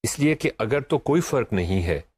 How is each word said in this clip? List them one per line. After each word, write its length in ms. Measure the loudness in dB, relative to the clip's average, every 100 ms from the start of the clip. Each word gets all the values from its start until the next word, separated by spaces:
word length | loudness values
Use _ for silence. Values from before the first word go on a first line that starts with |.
इसलिए 320 | -4 0 0 2
कि 140 | -2 -2
अगर 220 | -2 0
तो 160 | 0 -2
कोई 220 | 2 0
फ़र्क 320 | 2 -2 0
नहीं 280 | -2 0 0
है 220 | 0 -4 -6